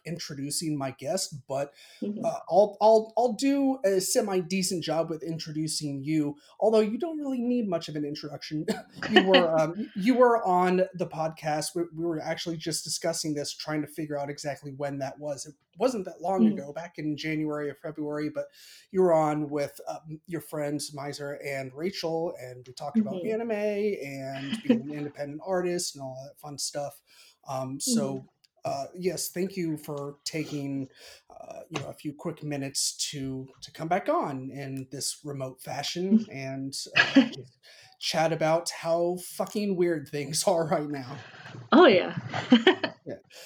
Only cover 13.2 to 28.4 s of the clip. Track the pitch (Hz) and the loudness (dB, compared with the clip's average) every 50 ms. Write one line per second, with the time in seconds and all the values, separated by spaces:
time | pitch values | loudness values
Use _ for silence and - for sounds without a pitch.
13.2 | - 156 147 143 139 - - - - 151 156 151 147 147 - - 156 147 147 143 | -2 -4 -2 -4 -4 -6 -8 -8 -6 -4 -4 -4 -4 -6 -6 -8 -6 -6 -4 -4
14.2 | 143 147 143 - - 147 139 - 147 143 135 135 143 139 143 139 135 120 - 147 | -6 -6 -8 -8 -6 -6 -8 -8 -10 -12 -8 -6 -6 -4 -4 -4 -6 -6 -8 -8
15.2 | 147 147 139 131 - 151 - _ _ _ _ 170 226 269 247 202 180 - - - | -8 -8 -8 -8 -10 -14 -16 _ _ _ _ -2 0 0 0 -2 -6 -8 -10 -6
16.2 | 160 185 190 190 220 214 196 185 - 147 147 160 170 175 - 170 151 151 147 143 | -2 0 4 6 6 6 4 2 -4 -10 -10 -10 -12 -12 -10 -6 -4 -4 -4 -4
17.2 | 156 160 156 151 156 151 147 151 147 143 139 - - 156 151 156 151 147 147 151 | -4 -2 -2 -2 -2 -2 -4 -4 -4 -6 -8 -8 -10 -10 -8 -6 -6 -6 -4 -4
18.2 | 151 147 147 143 143 - _ - - - - - - _ - 185 185 175 165 160 | -4 -4 -6 -6 -8 -10 _ -20 -20 -20 -20 -20 -14 _ 2 4 6 8 8 6
19.2 | 156 151 151 151 151 139 147 147 143 - - - - - 156 147 156 156 156 156 | 6 4 2 0 0 -2 -2 -2 -2 -4 -6 -10 -10 -10 -10 -10 -10 -12 -14 -14
20.2 | _ - 165 156 - - 165 151 147 147 147 143 147 - 151 139 139 147 143 143 | _ -8 -8 -8 -8 -6 -6 -4 -4 -2 -2 -4 -6 -8 -10 -10 -8 -8 -8 -8
21.2 | 143 143 143 - 143 143 139 135 135 131 131 143 165 196 - - 175 160 165 165 | -8 -8 -8 -8 -6 -6 -6 -6 -6 -8 -6 -6 -6 -4 -4 -4 -4 -2 -2 -2
22.2 | 165 175 - - 127 127 123 127 123 127 123 - 151 143 - 226 208 202 190 180 | -2 -4 -6 -8 -12 -14 -14 -16 -16 -18 -14 -10 -8 -2 2 2 2 2 0 -4
23.2 | 170 214 220 220 233 233 214 208 208 214 208 202 214 208 196 - 135 139 139 135 | -4 -2 -2 -2 -2 -2 -2 0 0 0 0 0 0 0 -2 -4 -6 -8 -8 -8
24.2 | 262 269 - 135 139 139 220 220 - 269 233 226 269 294 294 147 147 147 - 147 | -8 -8 -8 -8 -6 -6 -6 0 2 4 4 4 2 -4 -6 -6 -8 -6 -6 -8
25.2 | 147 143 147 156 - 190 185 180 180 180 175 180 180 - - 139 135 131 127 131 | -8 -8 -8 -8 -6 -2 -2 0 0 0 -2 -2 -4 -6 -8 -10 -12 -12 -12 -12
26.2 | 135 143 - _ - 147 143 131 - - - 147 143 139 - - _ _ _ - | -14 -16 -16 _ -16 -14 -10 -8 -8 -6 -6 -6 -6 -8 -8 -14 _ _ _ -20
27.2 | - - _ _ _ 147 135 131 131 131 135 135 - 254 240 220 139 135 135 135 | -20 -20 _ _ _ -8 -6 -6 -6 -6 -6 -4 -2 0 2 2 2 0 -2 -6
28.2 | 131 - _ _ | -10 -14 _ _